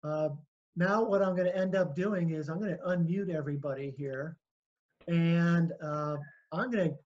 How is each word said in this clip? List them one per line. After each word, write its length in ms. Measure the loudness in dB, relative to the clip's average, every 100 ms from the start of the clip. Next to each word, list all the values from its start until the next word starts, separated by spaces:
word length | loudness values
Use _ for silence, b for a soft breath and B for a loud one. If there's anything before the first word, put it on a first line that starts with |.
Uh, 280 | -6 -2 -2 -4 -14 _ _
now 300 | -2 2 2
what 180 | 4 4
I'm 140 | 4 2
gonna 140 | 0
end 260 | 2 0 2
up 180 | 0
doing 360 | 0 0 2 0
is 180 | -2 -4
I'm 100 | -4
gonna 180 | -4 -4
unmute 480 | -2 0 2 0 -2
everybody 640 | -2 -2 -4 -4 -6 -6 -6
here, 400 | -6 -6 -8 -10 _ _ _ _ _ _ -2
and, 680 | 2 4 4 4 4 2 -2
uh, 360 | -6 -4 -2 -4 -8 B B
I'm 220 | -4 0
gonna 180 | 2 0 -2